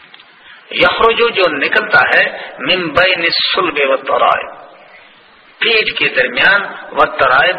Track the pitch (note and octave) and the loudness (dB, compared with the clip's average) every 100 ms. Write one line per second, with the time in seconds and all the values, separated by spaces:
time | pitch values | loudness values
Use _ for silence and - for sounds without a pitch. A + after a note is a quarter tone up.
0 | - - - - - - - - F3 - | -20 -20 -20 -20 -20 -20 -10 0 0 2
1 | A3+ A3+ A#3 F#3+ F3 C#3+ D3+ G#3+ G#3+ - | 0 2 0 2 0 0 0 0 2 2
2 | - E3+ G3 - - - C3 F#3 E3+ C#3+ | 4 2 0 -4 -14 -10 -4 -2 0 0
3 | F#3 F3+ E3+ - - - F3 D3 C3+ C3+ | 2 0 -2 -2 -2 -2 -2 0 0 0
4 | - - G#2 - - - - - - - | 0 0 2 0 -4 -16 -20 -20 -20 -20
5 | - - - - - - A3 A3+ - - | -20 -20 -20 -20 -20 -4 0 0 -2 -2
6 | C#3+ B2+ B2 B2 D3+ G3+ F#3+ - - C3+ | -2 0 -2 2 2 2 -2 -12 -8 0
7 | D3+ - C3+ C3 E3+ | 0 2 2 4 2